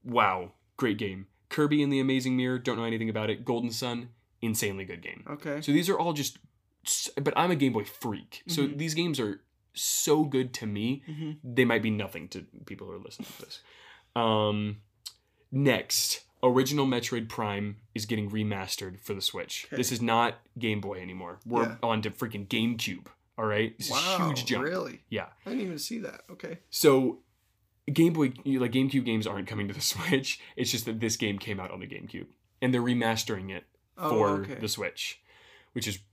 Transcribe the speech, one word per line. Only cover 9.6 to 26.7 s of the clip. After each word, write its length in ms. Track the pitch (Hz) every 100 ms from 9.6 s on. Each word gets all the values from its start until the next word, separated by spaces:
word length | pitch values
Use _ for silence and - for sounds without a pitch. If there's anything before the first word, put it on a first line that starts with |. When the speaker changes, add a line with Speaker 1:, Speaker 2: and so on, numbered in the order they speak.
| _
Speaker 1:
so 500 | - - - - 151
good 300 | 156 135 127 -
to 100 | 110
me. 380 | 101 110 139 -
Speaker 2:
Mm-hmm. 220 | 156 156 156
Speaker 1:
They 220 | 127 120 123
might 160 | 117
be 60 | 110
nothing 400 | 107 98 - 87
to 160 | 95 - - -
people 220 | 98 95
who 60 |
are 60 | 90
listening 280 | - - - -
to 80 | -
this. 160 | - - - - - _ 120
Um, 640 | 113 110 107 104 104 104 _ _ - - _ _ _
next, 680 | 131 139 113 - - - - - _
original 420 | 127 123 127 147 139
Metroid 440 | 123 120 123 113
Prime 480 | - 107 101 104 104 -
is 120 | 113 104
getting 240 | 113 104
remastered 680 | 107 107 98 95 - 95 92
for 140 | -
the 80 | 101
Switch. 440 | - 95 85 - -
Speaker 2:
Okay. 80 | -
Speaker 1:
This 140 | 123
is 100 | 120
not 340 | 117 113 117 - _ -
Game 240 | 113 104
Boy 200 | 98 92
anymore. 380 | 90 92 87 90 113
We're 180 | 120
Speaker 2:
Yeah. 140 | 113 113
Speaker 1:
on 180 | 117 110
to 80 | 107
freaking 360 | - 120 104 98
GameCube. 600 | 117 117 113 - 90 - - _ -
All 80 | 110
right? 320 | 104 110 -
This 100 | -
is 40 |
a 40 | 127 175 190
Speaker 2:
Wow, 80 | 170
Speaker 1:
huge 180 | 131 120
jump. 200 | 117 143
Speaker 2:
really? 360 | 185 - 120 _
Speaker 1:
Yeah. 180 | 104 87 - 196
Speaker 2:
I 40 |
didn't 140 | 247 196
even 140 | 156
see 200 | - 233
that. 240 | - - -
Okay. 300 | - 156 170
Speaker 1:
So 500 | _